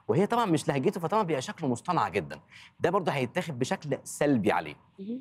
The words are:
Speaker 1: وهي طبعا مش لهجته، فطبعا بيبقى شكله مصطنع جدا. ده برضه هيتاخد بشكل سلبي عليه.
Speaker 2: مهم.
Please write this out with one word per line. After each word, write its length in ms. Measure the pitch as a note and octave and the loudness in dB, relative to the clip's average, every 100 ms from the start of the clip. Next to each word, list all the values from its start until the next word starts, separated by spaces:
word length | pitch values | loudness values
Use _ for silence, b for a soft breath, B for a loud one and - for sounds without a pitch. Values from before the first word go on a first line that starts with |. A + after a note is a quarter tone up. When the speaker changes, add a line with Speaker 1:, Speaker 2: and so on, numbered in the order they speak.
| - | 0
Speaker 1:
وهي 180 | D3 G3+ | 2 4
طبعا 180 | A#3 | 2
مش 240 | A3 D#3 - | 2 2 2
لهجته، 320 | C#3 C3+ G3 | 0 0 -2
فطبعا 220 | E3 A3 | 0 0
بيبقى 200 | F3+ C#3+ | 0 -2
شكله 260 | B2+ - D3 | -4 -4 -4
مصطنع 400 | A#2+ - D#3+ G#2 | -2 -2 0 0
جدا. 320 | F#2+ D2 D2 - B B _ | -2 -4 -12 -16 B B _
ده 100 | D3+ | 2
برضه 220 | G3 F3+ | 2 0
هيتاخد 460 | C#3+ B2 F3+ E3+ B2+ | -2 -2 -2 -6 -4
بشكل 400 | B2+ F#3+ D3 C3+ | -2 -2 -2 -6
سلبي 480 | - - D3 B2+ G2 | -6 0 2 4 4
عليه. 220 | E2+ D#2 C#2+ _ - | 2 -2 -12 _ -14
Speaker 2:
مهم. 220 | G3 B3 | -10 0